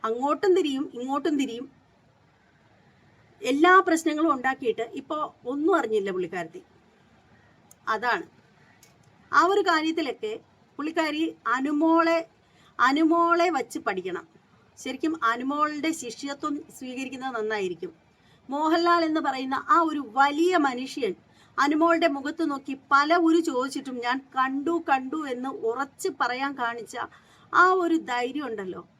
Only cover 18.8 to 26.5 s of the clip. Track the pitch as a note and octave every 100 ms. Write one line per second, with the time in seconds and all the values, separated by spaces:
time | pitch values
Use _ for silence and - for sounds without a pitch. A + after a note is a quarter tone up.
18.8 | E4+ E4+ D#4+ D#4 D4 C4 C4 C4+ - E4
19.8 | D#4+ D4 A#3+ A3 C#4+ D4 F4 F4+ C#4 B3
20.8 | C4+ - A3 F3+ _ _ _ - C#4 D4+
21.8 | E4+ E4+ E4 C#4 C#4 D#4+ D#4+ C#4 C4+ C4
22.8 | _ C#4+ D4 F4+ E4 E4 E4 B3 C4 C#4
23.8 | C4+ B3 A#3+ C4+ - C4 C4 C4+ C#4+ E4+
24.8 | E4 C4+ C4 D#4 C#4+ B3 C4 - A3+ A#3+
25.8 | C4+ _ F#4+ - A#3+ B3 C#4